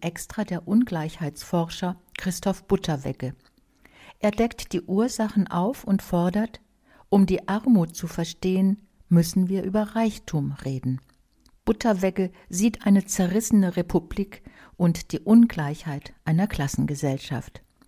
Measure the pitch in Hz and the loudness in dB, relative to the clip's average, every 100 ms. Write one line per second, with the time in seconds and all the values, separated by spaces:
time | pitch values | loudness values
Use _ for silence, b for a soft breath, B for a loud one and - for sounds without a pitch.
0 | 170 170 - - 208 175 - 208 247 170 | -8 -8 -12 -8 -6 -6 0 2 2 -2
1 | 156 - 151 147 - 175 165 - 180 180 | -6 -6 -8 -8 -2 -2 -2 -4 -6 -6
2 | _ - 185 175 - 185 - 190 - 147 | _ -8 -6 -4 -4 -4 -2 -2 0 -4
3 | 135 131 127 - _ _ _ B B B | -4 -6 -8 -10 _ _ _ B B B
4 | B B 208 202 233 - - - - 190 | B B -2 0 -2 -2 -6 -6 -2 0
5 | 240 - 214 208 180 175 190 277 - 190 | 0 0 -2 0 0 0 -2 -2 -2 -2
6 | - 175 175 185 220 - _ _ b b | 0 0 2 0 -2 -6 _ _ b b
7 | b 202 190 185 - 202 247 220 165 - | b 4 4 2 -2 -2 4 4 4 -4
8 | 165 - 165 - 185 185 190 196 - _ | -10 -6 -6 -4 -2 2 2 0 -6 _
9 | _ 170 165 190 185 190 190 208 208 226 | _ 4 4 2 0 0 0 -2 -2 0
10 | 226 214 - 156 143 139 135 131 127 131 | -2 -2 -6 -4 -4 -4 -6 -4 -4 -4
11 | - _ _ _ _ _ - 220 240 196 | -8 _ _ _ _ _ -2 0 2 2
12 | 190 185 185 B B 180 220 220 - 202 | 0 0 -4 B B 0 0 0 4 4
13 | 190 - 180 196 226 214 190 180 175 175 | 4 0 0 0 2 4 4 0 0 0
14 | 165 - 196 - B B B B 175 165 | -2 -6 -6 -8 B B B B 0 0
15 | - - - 226 233 - 147 151 - 143 | -4 -8 6 8 8 2 -6 -6 -8 -10
16 | - - - 160 208 - 139 - 147 143 | -12 -12 -2 0 0 -2 -4 -2 -2 -2
17 | 147 135 - 123 - - _ _ | -2 -4 -6 -8 -10 -18 _ _